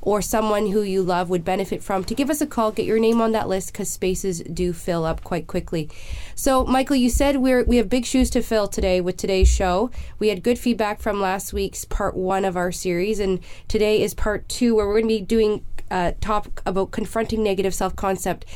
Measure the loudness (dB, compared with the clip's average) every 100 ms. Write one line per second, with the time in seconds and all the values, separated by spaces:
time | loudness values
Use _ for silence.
0 | 0 0 2 0 2 2 2 0 0 0
1 | 2 0 0 -2 0 -2 -2 -6 -4 -4
2 | -2 -2 0 0 -2 0 0 0 0 2
3 | 4 4 2 0 0 -2 -4 -6 -8 -4
4 | -2 -2 -2 -4 -6 -4 -2 -2 -2 -2
5 | 0 -4 -4 -6 -4 -6 -4 -4 -4 -8
6 | -8 -8 -8 -2 2 2 4 2 2 2
7 | 4 4 2 4 4 4 4 4 4 0
8 | 2 2 2 0 0 0 0 0 2 2
9 | 0 -2 0 4 6 6 2 0 0 -4
10 | -10 -2 0 0 0 0 0 0 -2 -2
11 | -4 -2 0 -2 -4 -4 -4 -6 -6 -2
12 | -2 -2 -2 0 0 0 -2 -2 -2 0
13 | 0 0 0 -2 -4 -14 -4 2 4 4
14 | 2 0 0 0 -4 0 2 4 4 2
15 | 2 0 2 2 4 2 -2 -4 -2 0
16 | 0 0 0 0 -2 -4 -2 -2 -2 -2
17 | -4 -4 -2 0 0 2 0 0 -2 -2
18 | -2 -2 -2 -6 -8